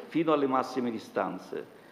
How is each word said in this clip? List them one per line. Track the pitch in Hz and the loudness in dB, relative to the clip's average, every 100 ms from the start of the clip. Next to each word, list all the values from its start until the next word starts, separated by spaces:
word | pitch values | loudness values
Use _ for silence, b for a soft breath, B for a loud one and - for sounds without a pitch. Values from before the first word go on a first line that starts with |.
| - | -2
fino | 160 160 | 0 4
alle | 147 139 | 4 4
massime | 131 123 131 120 | 2 0 0 -2
distanze, | 110 - 101 92 87 - 78 - B B | -2 -4 -2 -2 -4 -8 -8 -8 B B